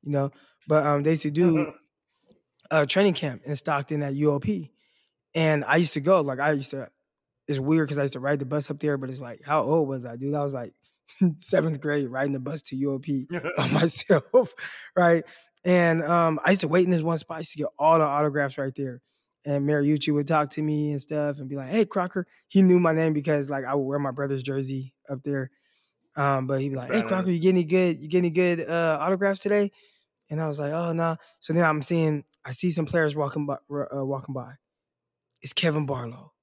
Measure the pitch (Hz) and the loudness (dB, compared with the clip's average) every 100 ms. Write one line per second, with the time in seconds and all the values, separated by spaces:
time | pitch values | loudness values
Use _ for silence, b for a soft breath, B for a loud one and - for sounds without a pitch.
0 | - 143 139 b b b - 151 147 147 | -2 -2 -2 b b b 2 2 4 2
1 | 143 160 151 147 175 160 151 - _ _ | 2 0 0 2 4 4 0 -6 _ _
2 | _ _ _ _ _ _ - 156 147 185 | _ _ _ _ _ _ -2 2 2 4
3 | 202 175 151 127 - 147 - 143 139 151 | 4 2 -4 -6 -6 -6 -2 -2 -2 -4
4 | 143 139 151 143 - 202 151 _ _ _ | -4 0 2 2 -2 -4 -6 _ _ _
5 | _ _ _ - 160 151 - 151 170 - | _ _ _ 0 2 2 2 2 2 0
6 | 139 190 139 131 147 147 139 135 123 _ | 2 2 2 -2 0 0 -4 -10 -12 _
7 | _ _ _ _ - 143 135 160 147 147 | _ _ _ _ -6 -4 2 2 2 -2
8 | 139 135 135 147 135 147 139 143 151 143 | -2 -4 -2 -2 -2 -4 -4 -4 -4 -4
9 | 131 131 127 113 - 151 135 160 143 135 | -6 -10 -14 -16 -2 -2 2 0 0 -4
10 | 120 120 135 147 143 135 120 _ _ _ | -8 -8 -4 -2 -4 -6 -10 _ _ _
11 | _ - 185 151 - - 160 147 147 147 | _ 0 2 2 0 0 0 -4 -2 -2
12 | 131 131 139 139 127 160 - 131 139 135 | -2 -2 -2 -2 -6 -8 -8 -4 -4 -4
13 | 139 139 131 175 151 180 127 151 165 - | -4 -6 -4 -6 -6 -2 0 2 2 0
14 | - 165 - 254 240 - B B B - | 2 2 4 2 2 -4 B B B 2
15 | 175 170 160 B B _ 180 180 170 165 | 4 4 0 B B _ 2 4 4 2
16 | 151 170 165 156 - 190 170 175 180 175 | 2 2 4 2 2 2 2 2 4 2
17 | 160 165 - 160 - - 143 - 151 165 | 2 -2 -4 -8 -6 -4 -6 2 4 6
18 | 156 143 151 143 143 131 135 131 135 123 | 4 2 0 0 -2 -2 -6 -4 -8 -8
19 | _ _ _ _ - 143 139 151 143 151 | _ _ _ _ -4 -2 2 2 2 0
20 | 147 147 143 156 147 - 151 151 151 147 | 0 0 2 0 0 -2 -2 -2 -2 -4
21 | - 151 147 147 135 139 131 208 208 - | -6 -4 -4 -6 -10 -10 -4 0 0 0
22 | 180 190 175 b b 196 190 180 170 160 | -4 -4 -8 b b 6 8 6 6 4
23 | 160 151 143 147 139 139 127 143 135 143 | 2 0 0 0 0 -6 -2 -2 0 -2
24 | 139 131 139 139 127 139 131 135 131 _ | -4 -4 -4 -4 -4 -4 -4 -6 -8 _
25 | - 139 139 139 131 _ _ _ _ _ | -12 -10 -4 -4 -4 _ _ _ _ _
26 | _ - 139 139 131 135 139 135 127 214 | _ -4 0 0 0 -2 -2 -6 -2 -2
27 | 226 185 185 175 180 185 160 185 185 160 | 0 -2 0 0 2 2 2 2 2 0
28 | 151 180 175 160 180 170 165 170 165 151 | 0 0 2 2 2 0 -2 0 0 0
29 | 160 190 196 196 208 208 202 b b b | 0 0 0 -2 0 2 0 b b b
30 | b _ _ 151 160 143 143 160 170 165 | b _ _ -6 -4 -4 -4 -4 -4 0
31 | 165 165 b b - 165 165 151 139 170 | -2 -2 b b -2 2 4 2 0 2
32 | 160 147 - _ - 127 180 165 156 170 | 2 0 -6 _ -10 -2 -2 0 0 0
33 | 156 147 143 156 147 139 _ 143 143 139 | 0 0 -4 -4 -6 -6 _ -8 -6 -6
34 | 135 135 131 131 123 135 _ _ _ _ | -4 -6 -6 -10 -10 -18 _ _ _ _
35 | _ _ _ _ 135 - 170 156 143 135 | _ _ _ _ -6 0 0 0 -2 -4
36 | 120 127 - _ | -6 -12 -20 _